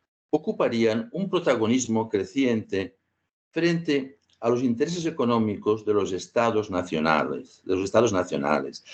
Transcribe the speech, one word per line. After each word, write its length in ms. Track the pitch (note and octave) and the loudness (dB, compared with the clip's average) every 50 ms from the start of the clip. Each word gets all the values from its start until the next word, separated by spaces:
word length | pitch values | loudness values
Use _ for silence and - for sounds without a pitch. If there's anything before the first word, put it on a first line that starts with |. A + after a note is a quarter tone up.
| _ _ _ _ _ _ - | _ _ _ _ _ _ -4
ocuparían 720 | - - A3+ - - E3 B2 A#2+ A2+ A2+ A2 A2 A#2 A2+ - | -2 -2 -2 -2 0 0 0 2 2 2 2 2 0 -2 -6
un 160 | - E3+ G3 F#3 | -6 -6 -4 -2
protagonismo 800 | F#3+ F3 E3+ D#3 B2+ A2 A2 A2 B2 C3 B2 A2+ A2+ A2+ A2 A2 | -2 0 2 2 2 2 2 2 2 2 0 0 0 -2 0 0
creciente 880 | - G2 F#2 - - C#3 C3+ B2 A#2 A2 G#2 - G2+ F#2+ F#2+ F2 - _ _ _ _ _ _ _ _ _ _ _ | -2 -2 -2 -2 -2 0 0 2 0 0 -2 -4 -4 -4 -4 -6 -8 _ _ _ _ _ _ _ _ _ _ _
frente 680 | - E3 E3 F3 E3+ E3 E3 D#3 C#3+ C#3 C3 - - _ _ _ _ - | -4 0 0 0 0 0 0 0 0 0 -2 -4 -10 _ _ _ _ -4
a 80 | A2+ A#2+ | 0 0
los 140 | B2 B2 | 2 2
intereses 420 | C3+ A#2+ A2+ A#2 D3 E3+ F3 F3+ D#3+ | 2 0 0 0 -2 -2 -2 -4 -4
económicos 800 | E3 - - B2 A#2 A#2+ A2+ A2 G#2+ G2 - - G#2+ G#2+ A2 G#2+ | -4 -2 0 0 2 2 2 2 0 -2 -2 0 -2 -2 0 0
de 100 | G#2+ G#2 | 0 0
los 160 | G2+ F#2+ F2 | 0 0 0
estados 580 | F#2+ F2+ - - - A#2 A#2 A#2 G#2 G#2+ G2+ G2 | -4 -6 -6 -4 0 0 2 2 2 0 -2 -2
nacionales, 920 | F#2 F2 F2 - D#2+ D#2 D#2 D#2+ D#2+ D2 C2+ C2+ C#2 - - - - - - | -2 -4 -2 -2 -2 0 2 2 2 2 2 0 -4 -8 -10 -14 -20 -12 -6
de 120 | - F#2 | -2 -2
los 80 | F#2 G2 | -2 0
estados 280 | F#2+ - A2 A#2+ A2 | 2 2 4 4 4
nacionales, 720 | G2 F2+ F2+ - D#2 C#2+ C#2 D2+ D2+ C#2+ C2+ B1+ - - - - | 2 0 -2 -2 -2 -2 0 0 0 0 -2 -4 -10 -14 -18 -20